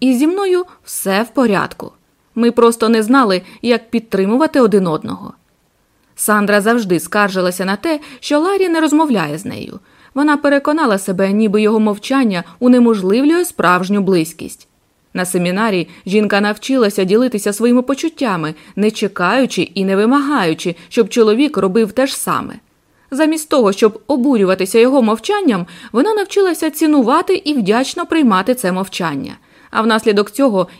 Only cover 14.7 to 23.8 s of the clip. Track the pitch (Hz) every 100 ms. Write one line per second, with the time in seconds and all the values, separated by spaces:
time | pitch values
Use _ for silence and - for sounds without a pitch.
14.7 | _ _ _ _ 185 180 185 175 190 226
15.7 | 190 160 - - 208 208 202 208 214 -
16.7 | 262 208 202 190 214 254 214 208 202 233
17.7 | 247 247 277 330 - 247 180 156 160 -
18.7 | - 214 214 196 196 180 247 240 - -
19.7 | 196 190 190 220 285 277 277 175 160 180
20.7 | 170 - - 214 247 214 214 294 247 190
21.7 | 202 214 254 269 - - 139 - - _
22.7 | _ _ _ _ 269 311 320 - 294 208
23.7 | -